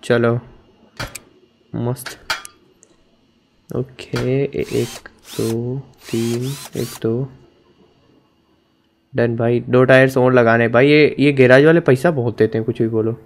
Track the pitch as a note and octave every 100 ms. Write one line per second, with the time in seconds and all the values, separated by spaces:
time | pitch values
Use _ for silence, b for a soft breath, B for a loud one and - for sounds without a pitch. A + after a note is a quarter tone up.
0 | - A#2+ A#2 A#2+ - - _ _ _ _
1 | - - _ _ _ _ _ A2+ A#2+ C3
2 | - - - - - _ _ _ _ _
3 | _ _ _ _ _ _ _ B2 C3 -
4 | - A#2+ B2 C3+ C#3 - - A#2+ A#2+ -
5 | - _ - - A2+ A2+ A#2+ C3+ - _
6 | - A2+ A#2 A#2+ C3 C#3+ - C3+ A#2+ -
7 | A#2 A#2 C3 - _ _ _ _ _ _
8 | _ _ _ _ _ _ _ _ _ _
9 | _ B2+ A#2+ A2+ A#2 A#2+ A#2 B2 C3 C3
10 | C3 C3 B2+ B2+ A2+ A#2 A#2 A#2 C#3 D3+
11 | D3 - C#3 C3+ B2+ B2+ D3+ E3 D#3+ B2+
12 | F3 D3+ A#2+ G#2+ A2 A2+ A2 A#2 A2+ A2+
13 | A2 A#2